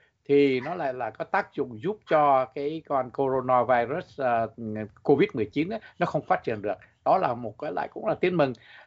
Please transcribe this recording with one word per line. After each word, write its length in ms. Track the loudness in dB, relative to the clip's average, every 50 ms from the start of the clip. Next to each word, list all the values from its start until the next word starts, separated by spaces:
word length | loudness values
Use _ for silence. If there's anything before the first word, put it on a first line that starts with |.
| _ _ _ _ _
thì 360 | 2 4 6 6 4 2 0
nó 140 | -2 -6 -6
lại 200 | -6 -6 -6 -4
là 160 | -6 -6 -8
có 140 | -6 -8 -6
tác 300 | -2 -2 -2 -2 -2 -4
dụng 240 | -6 -6 -6 -8 -8
giúp 160 | -6 -6 -6 -6 _ 2
cho 340 | 2 4 6 6 4 4 2
cái 380 | 0 -4 -6 -6 -6 -6 -8 -6 -4
con 220 | -2 -2 -2 -2
coronavirus, 1080 | -2 -2 0 0 0 0 2 2 2 4 4 4 4 2 2 0 -4 -6 -8 -10 -8 -4
à, 260 | -2 0 0 0 0 -2 -6 -8 -10 -8 -6 -8 -8 -10 -12 _
covid 260 | 2 2 4 4 4 2 0
mười 120 | -2 -4
chín 220 | -2 -2 -4 -4 -4
ấy, 120 | -6 -10 -12 -14 _ -4
nó 80 | -4
không 160 | -2 -2 -4
phát 220 | -2 0 -2 -2 -2
triển 180 | -4 -6 -4
được. 160 | -4 -6 -6 -8 -10 -20 _ _ 0
Đó 140 | 2 2 2
là 160 | 2 0 -2
một 240 | -4 -8 -10 -10 -10
cái 140 | -10 -6
lại 160 | -6 -6 -6 -6
cũng 140 | -8 -6 -4
là 80 | -4 -2
tin 200 | 0 0 0 2
mừng. 180 | 2 2 2 0 -6 -14 -20 -20 -20 -12